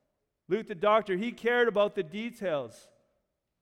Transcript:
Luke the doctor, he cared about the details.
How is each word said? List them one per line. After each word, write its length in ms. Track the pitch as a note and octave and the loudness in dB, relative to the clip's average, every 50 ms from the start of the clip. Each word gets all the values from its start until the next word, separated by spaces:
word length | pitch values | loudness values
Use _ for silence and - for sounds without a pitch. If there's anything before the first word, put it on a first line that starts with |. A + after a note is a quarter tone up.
| _ _ _ _ _ _ _ _ _ - | _ _ _ _ _ _ _ _ _ -2
Luke 180 | F3+ A3 A3 | -2 -2 -2
the 60 | A3 G#3 | -4 -6
doctor, 420 | D#3 G3 G#3 G#3+ A3+ G#3+ G3 F#3 | 0 2 4 4 4 2 0 -4
he 160 | F3+ A3+ A#3+ | -4 -4 -6
cared 360 | - - - A#3 A#3+ A#3+ A#3+ | -6 -4 -2 0 2 2 2
about 260 | A#3 F#3+ G#3 G#3 G#3 G#3 | 2 2 2 2 0 0
the 100 | G3+ F3+ | -4 -6
details. 840 | D3 F3 G#3+ A3+ A#3 A#3 - G3+ F3+ D3+ C#3 B2 A2 - - - _ _ _ _ _ _ _ _ _ _ _ _ _ _ _ | -6 -6 -10 -10 -10 -10 -6 -4 -4 -2 -4 -4 -8 -14 -20 -20 _ _ _ _ _ _ _ _ _ _ _ _ _ _ _